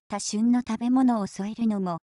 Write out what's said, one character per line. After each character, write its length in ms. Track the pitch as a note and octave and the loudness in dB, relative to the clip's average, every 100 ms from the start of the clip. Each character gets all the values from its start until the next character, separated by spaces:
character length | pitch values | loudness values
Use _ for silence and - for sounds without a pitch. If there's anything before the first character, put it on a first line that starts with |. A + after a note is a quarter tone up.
| _ | _
た 120 | G3+ | -8
旬 320 | - G#3 A#3 | -4 0 2
の 80 | B3 | 2
食 180 | A#3+ A3 | 0 -4
べ 120 | A#3+ | 2
物 300 | C4 B3+ A3+ | 4 4 2
を 60 | G3 | -2
添 240 | - G3 | -6 -8
え 40 | A3 | -2
る 100 | A#3 | -2
の 140 | G#3 | 0
も、 180 | F#3 E3 - | -2 -6 -10